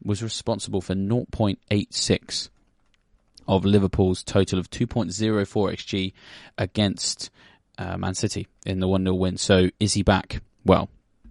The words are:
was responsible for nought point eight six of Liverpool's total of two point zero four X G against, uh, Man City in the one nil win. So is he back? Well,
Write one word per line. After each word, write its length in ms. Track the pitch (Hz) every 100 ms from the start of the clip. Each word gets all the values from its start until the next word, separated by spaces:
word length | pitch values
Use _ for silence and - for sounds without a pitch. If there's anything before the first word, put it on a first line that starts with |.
was 200 | - 101
responsible 560 | 113 - - 104 - 101
for 160 | - 95
nought 340 | 98 120 -
point 280 | - 107 - -
eight 240 | 104 -
six 560 | - - 92 - - - _ _ _ _ _ _ _ _ _ -
of 200 | 98 95
Liverpool's 580 | 101 95 - 92 92
total 340 | - 101 95 92
of 120 | 85
two 180 | - 120
point 240 | 123 90
zero 340 | 92 110 107 98
four 240 | 107 95
X 140 | 87
G 300 | - 101 92 - - - - -
against, 720 | 98 - 101 - - - - - - _ _ -
uh, 200 | 92 90
Man 160 | 92
City 340 | 95 104 92 - _ -
in 140 | 92
the 80 | 92
one 160 | 95
nil 160 | 92 92
win. 160 | 92 90
So 320 | - 101 92 -
is 120 | 107
he 80 | 104
back? 400 | 98 95 - - - _ 98
Well, 240 | 87 - _ _ _ -